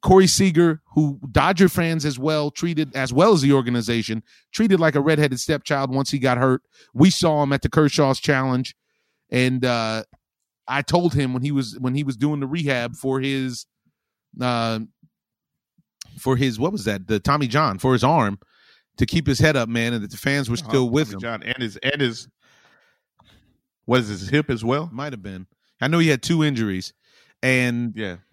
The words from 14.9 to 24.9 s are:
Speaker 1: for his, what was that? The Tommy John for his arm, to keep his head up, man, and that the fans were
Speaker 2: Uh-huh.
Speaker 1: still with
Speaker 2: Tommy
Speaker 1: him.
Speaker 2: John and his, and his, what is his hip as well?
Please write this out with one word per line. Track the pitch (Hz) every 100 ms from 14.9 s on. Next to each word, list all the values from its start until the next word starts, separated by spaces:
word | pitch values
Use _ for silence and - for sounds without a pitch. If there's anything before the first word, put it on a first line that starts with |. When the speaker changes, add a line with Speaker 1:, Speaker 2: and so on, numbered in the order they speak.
| _ _ _ _ _ _ _ _ _ _ _ - -
Speaker 1:
for | - 127
his, | 135 107
what | 151
was | 208 104
that? | 98 92
The | 107
Tommy | - 147 131
John | 131 151 95
for | 131
his | 127
arm, | 123 160 107 101 _ _ _ _ _ -
to | 123
keep | 170 143
his | 127
head | 156 143
up, | 113
man, | 117 117
and | 120
that | 107
the | 113
fans | 135 139 120
were |
Speaker 2:
Uh-huh. | 117 107
Speaker 1:
still | 135 123
with | 131 135
Speaker 2:
Tommy |
Speaker 1:
him. | 98
Speaker 2:
John | 117 113
and | - 127
his, | 117 95
and | 127 147
his, | 131 110 - _ _ _ _ _ _ _ _ _ _ _ _ _ _ _
what | - 127
is | 107
his | 98 98
hip | 143 151
as | 117
well? | 113 139 165